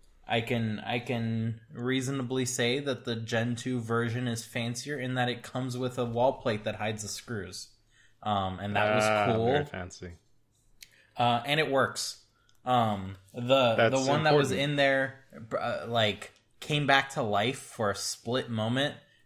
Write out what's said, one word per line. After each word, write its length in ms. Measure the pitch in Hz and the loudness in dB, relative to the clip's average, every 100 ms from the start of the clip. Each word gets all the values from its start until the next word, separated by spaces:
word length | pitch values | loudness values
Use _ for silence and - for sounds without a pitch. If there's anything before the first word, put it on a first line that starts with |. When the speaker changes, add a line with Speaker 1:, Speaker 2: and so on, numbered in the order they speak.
| - - - | -20 -18 -2
Speaker 1:
I 140 | 117 | -2
can, 380 | 113 120 110 104 | 0 0 -2 -4
I 180 | - 120 | -4 -4
can 640 | 117 117 113 113 113 113 - | -4 -4 -2 -2 -2 -4 -12
reasonably 720 | 120 123 131 131 139 120 131 | -6 -2 -2 -2 -4 -2 -2
say 340 | 127 - 120 135 | -2 0 0 0
that 260 | 143 123 123 | -2 -4 -4
the 100 | 113 | -6
Gen 400 | 113 113 120 117 | -2 0 0 -2
two 240 | 127 123 | -4 -4
version 480 | 110 117 117 120 123 | 0 0 0 -2 -2
is 160 | 113 | -4
fancier 540 | - 127 117 120 143 147 | -6 -6 -4 -6 -6 -6
in 160 | 127 | -2
that 160 | 127 123 | 0 0
it 120 | 113 | -2
comes 360 | - 127 131 123 | -6 -6 -4 -2
with 200 | 127 127 | -4 -2
a 60 | |
wall 300 | 120 117 131 | -2 2 2
plate 300 | 135 127 104 | 2 -2 -2
that 100 | 107 104 | -4 -4
hides 260 | 110 107 | -4 -6
the 60 | 107 | -8
screws. 600 | - - 110 90 - - _ _ _ _ _ | -10 -8 -8 -8 -12 -16 _ _ _ _ _
Um, 360 | 107 101 95 92 | -2 0 0 -4
and 180 | 101 101 | -2 2
that 180 | 107 | 2
was 100 | 107 | 4
Speaker 2:
Ah, 220 | 107 107 101 | 4 4 2
Speaker 1:
cool. 140 | 113 117 | 2 2
Speaker 2:
very 180 | 147 | 0
fancy. 480 | 147 95 90 - 90 85 _ _ _ _ _ _ - _ _ - | -2 -8 -12 -12 -14 -16 _ _ _ _ _ _ -20 _ _ 0
Speaker 1:
Uh, 240 | 120 117 135 | 2 2 0
and 120 | 151 | 0
it 120 | 139 | 2
works. 480 | 135 120 - - - _ _ _ _ 127 | 2 2 0 -8 -10 _ _ _ _ 0
Um, 500 | 123 110 101 95 95 - | 2 2 0 -6 -12 -12
the, 440 | 123 120 135 120 110 | -6 2 6 6 6
Speaker 2:
That's 280 | 113 135 | 6 4
Speaker 1:
the 60 | 131 | 2
one 140 | 147 | 4
that 100 | 156 | 6
was 160 | 147 131 | 6 4
Speaker 2:
important. 200 | 131 143 | 2 0
Speaker 1:
in 40 | 143 | 2
there, 440 | 139 135 135 - - - 113 - | 4 4 0 -6 -20 -18 -8 -4
uh, 280 | 120 92 107 | -2 -4 -2
like, 440 | 117 107 95 - - _ _ | 2 2 0 -8 -18 _ _
came 260 | - 147 139 | -2 0 4
back 240 | 139 - | 4 2
to 120 | 156 | -2
life 360 | 110 101 117 131 | 0 2 2 -2
for 320 | - - 104 | -8 -2 0
a 60 | 98 | 0
split 520 | - - 226 - 123 | -6 -6 -2 -2 -2
moment 460 | 110 110 127 143 - - _ | -2 0 0 -2 -4 -18 _